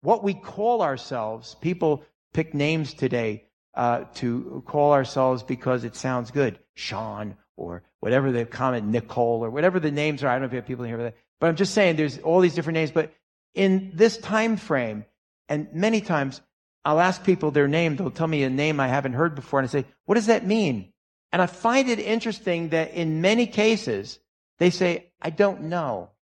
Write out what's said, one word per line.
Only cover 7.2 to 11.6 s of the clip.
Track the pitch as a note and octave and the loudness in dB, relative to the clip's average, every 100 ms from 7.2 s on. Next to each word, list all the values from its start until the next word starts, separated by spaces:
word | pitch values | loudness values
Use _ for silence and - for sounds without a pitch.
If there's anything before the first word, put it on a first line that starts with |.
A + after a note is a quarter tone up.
| G#2+ G2 _ - | -10 -12 _ -14
or | F2+ F2 _ _ | -12 -12 _ _
whatever | G2+ B2+ C3+ | 0 2 2
the | A#2+ A#2 | -2 -4
common, | - C3 B2 G#2 | -4 -2 -2 -2
Nicole, | A#2 A2 - A#2 A#2 | -4 -4 -2 0 0
or | A2+ | -4
whatever | B2+ E3+ F#3 | 0 0 2
the | D#3 | -2
names | C#3+ D3+ D3 | -2 -2 0
are. | C#3 | 0
I | |
don't | B2 | 0
know | C3 | -2
if | |
you | B2+ | -6
have | A2+ | -8
people | B2+ A#2+ | -8 -6
here | A#2 | -6
for | |
that. | A#2 - _ _ | -8 -10 _ _
But | E3 | 0
I'm | |
just | D#3+ | 2